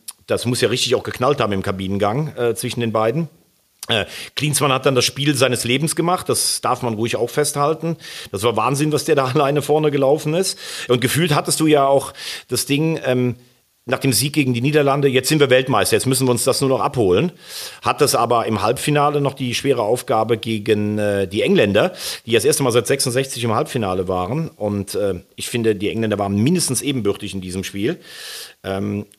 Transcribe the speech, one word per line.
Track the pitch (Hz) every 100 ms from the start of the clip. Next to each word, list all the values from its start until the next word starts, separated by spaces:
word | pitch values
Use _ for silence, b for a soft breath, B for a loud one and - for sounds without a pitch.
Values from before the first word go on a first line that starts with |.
| - - -
das | 113 120
muss | 120
ja | 113
richtig | 127 120 117
auch |
geknallt | - - 127 143
haben | 110
im | 98
Kabinengang, | 98 95 95 98 101 123 156 -
äh, | 120 113
zwischen | 127 120
den | 113
beiden. | 110 110 143 165 _ _ _ _ - -
Äh, | 113 92 B B -
Klinsmann | 147 139 143
hat | 131 143
dann | 127
das | 117
Spiel | 123 143 131
seines | 127 123 117
Lebens | 131 156 -
gemacht, | 165 180 -
das | 117 - -
darf | 117 123
man | 123 107
ruhig | 117 113
auch | 120
festhalten. | - 147 143 143 156 165 160 B B B
Das | 98
war | 117 110
Wahnsinn, | 117 139 151
was | 147 -
der |
da | 143 127
<laughs> | 139
alleine | 139 143
vorne | - 151 151
gelaufen | 143 135 156 151
ist. | 165 190 - B B B
Und | 123
gefühlt | 120 139 170 151
hattest | 180 143
du | 156
ja | 147 139
auch | 139 - B B B B
das | 123 -
Ding, | 143 160 160 131
ähm, | 127 123 123 b b _ _ -
nach | 127
dem | 143
Sieg | 107 139
gegen | 156 127 120
die |
Niederlande, | 135 151 139 139 143
jetzt | 127 -
sind | 156
wir | 139
Weltmeister, | 127 131 110 92 107
jetzt | 127
müssen | 127 131
wir |
uns | 117
das | - 120
nur | 135
noch | 127
abholen. | 135 135 98 92 170 - B B B B
Hat | 113 127
das | 143 123
aber | 117 120 110
im | 104
Halbfinale | 104 127 - 147 143 147
noch | 139 139
die | 127
schwere | 117 147 123
Aufgabe | 104 120 - 113 110 113
gegen, | 113 110 104 104 104 107
äh, | 104 101 95
die | 104
Engländer, | 127 190 104 98 175 B B B -
die |
das | 113 131
erste | 147
Mal | 135
seit | 117 107
sechsundsechzig | 127 131 120 135 -
im | 117
Halbfinale | 110 156 127 101 92 92
waren. | 90 90 143 165
Und, | - 104 101 95 101
äh, | 101 87 - -
ich | -
finde, | 120 113 101
die | 98
Engländer | 110 110 101
waren | 101 101
mindestens | 120 180 - 123
ebenbürtig | 139 135 101 95 101 95
in |
diesem | 92 92
Spiel. | 90 101 110 180 B B B B B B
Ähm, | 98 98 101 101 101